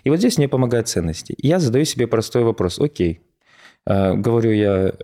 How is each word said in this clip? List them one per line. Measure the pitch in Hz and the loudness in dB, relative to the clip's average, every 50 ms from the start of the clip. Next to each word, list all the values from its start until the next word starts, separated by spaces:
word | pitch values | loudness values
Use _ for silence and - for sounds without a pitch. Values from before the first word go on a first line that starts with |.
| - | -2
И | 135 | -2
вот | 147 175 | 0 2
здесь | 226 247 - | 2 0 2
мне | - 143 | 0 0
помогают | 135 143 131 131 120 120 117 107 | 0 0 0 0 0 0 0 -2
ценности. | - - 95 85 82 82 - - - - | -2 -2 -4 -2 -4 -4 -8 -10 -12 -8
И | - - 135 | -2 0 0
я | 165 185 | 2 2
задаю | 165 127 113 135 156 | 2 2 2 0 0
себе | 151 - 123 120 | 0 -2 -2 -2
простой | 117 - 113 110 - - 127 117 | 0 0 -2 -2 0 0 0 0
вопрос. | 113 107 - 95 90 - - | 0 0 0 -2 -2 -2 -2
Окей, | 143 151 - - 90 85 82 - _ _ _ _ _ _ _ - - - _ _ _ | -4 -2 -2 -2 -2 -2 -2 -6 _ _ _ _ _ _ _ -20 -20 -20 _ _ _
э, | - 104 98 95 95 92 | 0 2 2 2 2 0
говорю | 101 101 117 117 117 113 113 | 0 0 0 0 2 2 2
я, | 107 104 104 101 98 95 95 92 - - | 2 2 2 2 2 2 0 0 -2 -4